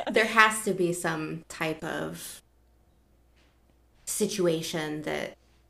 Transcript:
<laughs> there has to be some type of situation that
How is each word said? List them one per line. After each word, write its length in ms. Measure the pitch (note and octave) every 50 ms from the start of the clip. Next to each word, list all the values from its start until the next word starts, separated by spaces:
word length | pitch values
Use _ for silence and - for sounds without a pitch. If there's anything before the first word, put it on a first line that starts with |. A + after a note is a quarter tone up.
| -
<laughs> 60 | - G#3
there 120 | A3+ A3
has 360 | A3 A3 A3+ G#3+ G#3+ G#3+ - -
to 80 | G#3 F#3
be 200 | F3+ F3+ E3+ E3+
some 520 | E3+ - E3+ D#3+ D#3 D#3 D#3 D#3+ E3 - -
type 340 | - - E3 D#3+ D#3 D#3+ E3
of 600 | D#3 C#3+ D3+ D#3+ D#3 E3+ E3+ - - - - - _ _ _ _ _ _ _ _ _ _ _ _ _ _ _ _ _ _ _ _ _ _ _ _ _ _ _ _ _ _ _ _
situation 1000 | - - - G#3 G3 - G3 F3+ F3 D#3+ D#3+ D#3+ - - E3 D#3 D3+ D3+ D3+ D3+
that 340 | D#3 D#3 D3 - - - - _ _ _ _ _